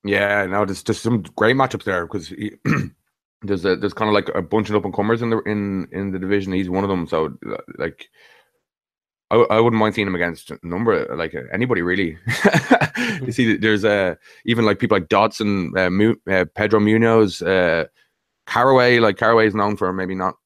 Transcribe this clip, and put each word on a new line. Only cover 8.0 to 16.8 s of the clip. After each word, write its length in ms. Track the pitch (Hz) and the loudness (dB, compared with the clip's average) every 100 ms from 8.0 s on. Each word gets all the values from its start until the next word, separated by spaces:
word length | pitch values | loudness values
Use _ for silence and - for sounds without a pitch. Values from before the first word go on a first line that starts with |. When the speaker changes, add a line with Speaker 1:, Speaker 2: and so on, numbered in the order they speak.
| - _ _ _ _ _ _ _ _ _ _ _ _ | -20 _ _ _ _ _ _ _ _ _ _ _ _
Speaker 1:
I, 40 | 113 | 2
I 240 | 117 107 | 4 4
wouldn't 200 | 117 113 | 4 2
mind 160 | 107 110 | 0 0
seeing 120 | 98 | -4
him 80 | 90 | -2
against 360 | 87 82 - | -4 -6 -14
a 80 | 76 | -14
number, 440 | 85 90 117 80 - 73 | -8 -2 0 0 -2 -6
like, 180 | 82 | -6
uh, 80 | 82 64 | -8 -8
anybody 300 | 95 127 104 | -4 -2 0
really. 380 | 87 95 85 80 | 0 -2 -2 -6
<laughs> 40 | - - 202 165 - 339 - - | -8 0 2 0 4 4 4 -2
Speaker 2:
Mm-hmm. 260 | 240 185 127 | -4 -4 -6
Speaker 1:
You 40 | |
see, 240 | 120 117 104 | 0 0 2
there's, 300 | 110 107 104 | 2 2 2
uh, 300 | 104 92 80 _ - - | 2 0 -4 _ -12 -2
even, 200 | 117 110 | 0 2
like, 120 | 98 | 2
people 200 | 107 104 | 2 0
like 100 | 85 | 2
Dodson, 640 | 101 107 - 104 98 82 95 | 2 2 0 -2 0 -2 0
uh, 120 | 90 | 0
Mu-, 280 | 95 110 - - | 2 2 0 -2
uh, 140 | 95 87 | 0 0
Pedro 280 | - 107 110 | -2 0 2